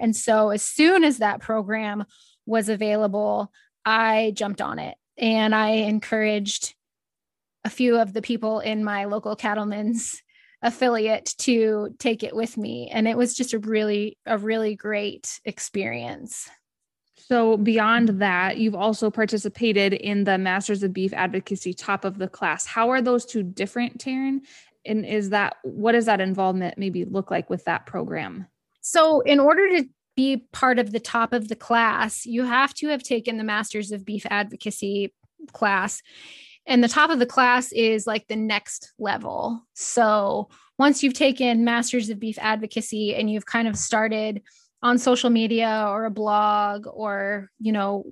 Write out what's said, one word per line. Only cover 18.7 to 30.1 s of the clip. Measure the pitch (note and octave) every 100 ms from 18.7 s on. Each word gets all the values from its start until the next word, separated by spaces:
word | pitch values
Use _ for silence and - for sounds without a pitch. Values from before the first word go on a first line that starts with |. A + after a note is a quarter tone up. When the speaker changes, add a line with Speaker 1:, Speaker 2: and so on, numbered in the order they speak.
| G3
Speaker 2:
also | G#3 G#3+ A3
participated | G#3 G#3+ G#3+ G3+ - A#3 G3+ G3
in | F#3+ G3+ G3+
the | G3+ F#3+
Masters | F#3+ F#3+ G3+ G3+
of | G3
Beef | F#3 F#3+
Advocacy | - F#3 F#3 - G3 F#3
Top | F3+ - G3
of | G3 G3
the | F#3+
Class. | - F3+ D3 -
How | - A#3
are | C4
those | B3 B3 -
two | A3+
different, | F3+ F#3+ G3 A#3+ A#3+ A#3+
Taryn? | C4 C4 C4+ C4+ C4+ - _ _
And | - G#3+
is | G3+ G#3+ G3+
that, | G3+ G3+ -
what | C3+ - A3
does | A#3+ A3+
that | G3+
involvement | F#3+ F#3 F#3+ F#3 F3+ -
maybe | G3 F3+
look | F3 G3 F#3
like | F3 -
with | F3+
that | - E3
program? | - F3+ D#3+ E3 G2 F2 F#3 _ _ _
Speaker 1:
So | - F4 D#4+ D4+
in | - C#4+
order | C#4+ D#4+ G4 F4+
to | C4 _ _